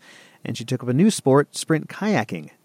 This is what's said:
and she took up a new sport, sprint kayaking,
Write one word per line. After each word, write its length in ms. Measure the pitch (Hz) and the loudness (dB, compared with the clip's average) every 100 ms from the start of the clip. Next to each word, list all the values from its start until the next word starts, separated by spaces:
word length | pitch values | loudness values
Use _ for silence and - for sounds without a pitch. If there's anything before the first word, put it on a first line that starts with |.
| - - - _ | -18 -20 -20 _
and 120 | - 117 | -10 -8
she 80 | |
took 200 | 117 127 | -6 -4
up 40 | 120 | 0
a 60 | |
new 160 | 123 208 | 4 4
sport, 460 | - - 135 143 - | 4 4 4 2 -4
sprint 320 | - 160 147 | -2 -2 -2
kayaking, 640 | - 208 180 104 90 73 _ | -6 -2 -2 -2 -8 -12 _